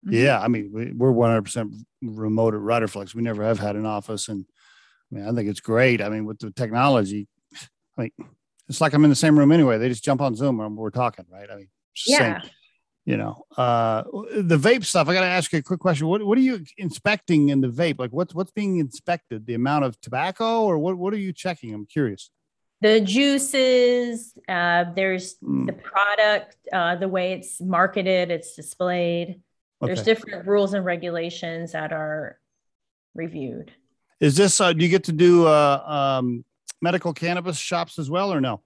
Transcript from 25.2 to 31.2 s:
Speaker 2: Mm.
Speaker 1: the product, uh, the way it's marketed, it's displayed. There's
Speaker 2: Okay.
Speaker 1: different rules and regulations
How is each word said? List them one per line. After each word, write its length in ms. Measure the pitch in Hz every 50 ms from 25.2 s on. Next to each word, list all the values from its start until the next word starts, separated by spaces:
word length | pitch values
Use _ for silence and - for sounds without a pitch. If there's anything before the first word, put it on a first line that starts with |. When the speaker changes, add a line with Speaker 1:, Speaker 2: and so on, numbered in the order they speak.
| 185 - - _
Speaker 2:
Mm. 260 | - - 143 135 - -
Speaker 1:
the 60 | -
product, 840 | - - - - 196 202 202 208 208 214 214 208 202 208 - _ _ _ -
uh, 240 | - 190 175 170 180 175
the 100 | 190 190
way 260 | 185 190 180 185 185
it's 260 | 175 - - - -
marketed, 680 | 175 185 185 170 180 190 185 208 185 185 190 180 180 170
it's 240 | 175 160 - - -
displayed. 840 | - 151 - - _ 185 180 180 180 175 170 170 170 170 175 185 - _ _ _ _ _ _ _ _
There's 200 | - - 185 185
Speaker 2:
Okay. 140 | - 220 220
Speaker 1:
different 340 | 220 - - - - 175 185
rules 260 | 202 208 202 190 196
and 100 | 202 185
regulations 880 | 180 175 175 170 175 170 170